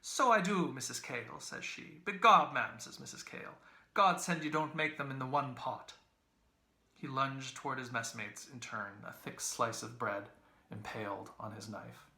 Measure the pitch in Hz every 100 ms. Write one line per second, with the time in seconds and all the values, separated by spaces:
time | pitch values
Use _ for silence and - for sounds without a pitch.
0 | - - 254 220 185 196 147 131 123 123
1 | - 123 113 76 - - - - 120 160
2 | - 196 233 190 147 139 110 - - -
3 | 135 - - - 98 - - - - -
4 | 196 175 - 170 151 156 151 156 151 151
5 | 139 135 131 143 135 117 - 113 - -
6 | _ _ _ _ _ _ _ _ _ _
7 | 139 135 135 135 131 - 143 135 123 123
8 | 113 113 104 - - 135 - 113 101 104
9 | - - - - - - 117 113 117 120
10 | 110 101 101 - - _ _ 107 104 113
11 | 104 98 95 - 110 104 107 98 87 -
12 | -